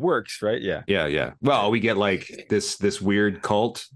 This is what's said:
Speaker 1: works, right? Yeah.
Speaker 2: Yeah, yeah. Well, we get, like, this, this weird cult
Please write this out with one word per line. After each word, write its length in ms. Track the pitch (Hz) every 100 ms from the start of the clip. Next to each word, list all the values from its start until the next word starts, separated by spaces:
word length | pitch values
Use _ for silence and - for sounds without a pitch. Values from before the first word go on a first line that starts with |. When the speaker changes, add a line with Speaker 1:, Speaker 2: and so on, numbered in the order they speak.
Speaker 1:
works, 420 | 160 143 104 -
right? 180 | 104 113
Yeah. 220 | 95 80 -
Speaker 2:
Yeah, 180 | 98 76
yeah. 260 | 73 60 -
Well, 300 | 131 131 104
we 80 | 113
get, 160 | 113 98
like, 500 | 101 92 - - -
this, 280 | 104 - -
this 220 | 101 -
weird 420 | 95 101 104 92
cult 440 | - 104 113 - -